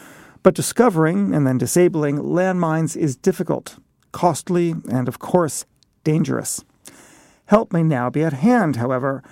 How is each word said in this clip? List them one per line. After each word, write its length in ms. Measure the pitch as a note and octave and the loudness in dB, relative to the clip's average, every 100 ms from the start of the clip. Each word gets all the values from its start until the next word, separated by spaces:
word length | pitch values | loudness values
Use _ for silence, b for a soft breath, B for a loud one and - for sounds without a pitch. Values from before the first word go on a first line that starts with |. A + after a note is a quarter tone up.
| B B B B | B B B B
But 120 | F#3+ | 2
discovering 800 | E3 - - B3 E3 D#3+ F#3+ G3 | 2 0 2 2 4 2 2 0
and 120 | D#3 C3+ | 2 2
then 120 | B2+ | 0
disabling 600 | B2+ F3 F3+ E3 D3 C#3+ | 0 2 2 2 -2 -2
landmines 800 | C#3 E3 F#3 F3+ E3+ D#3+ D#3+ - | -2 0 0 0 0 0 -2 -2
is 200 | D#3 B2 | -4 -2
difficult, 600 | F#3+ F3 - - - - _ _ _ | -2 -2 -2 -4 -6 -20 _ _ _
costly, 600 | - F3+ D#3 - F3 E3+ E3 - | -2 -2 -2 -2 0 0 -4 -4
and, 180 | B2+ B2 | -4 -4
of 100 | - | -8
course, 460 | - F3+ D#3 - - _ _ _ | 0 0 0 -4 -14 _ _ _
dangerous. 600 | - D#3 C#3+ B2 - - - _ B B B B B B - | -2 0 0 -4 -6 -10 -12 _ B B B B B B 2
Help 260 | G#3 A3+ | 2 2
may 100 | E3+ | 0
now 280 | D#3+ C3+ B2 | 0 0 -2
be 140 | C#3 | -2
at 80 | D#3+ | -2
hand, 440 | C3+ G3 B3 E3 A#2 | 0 2 2 2 0
however, 460 | A#2+ C3 C3+ C3+ B | -2 -2 -2 -6 B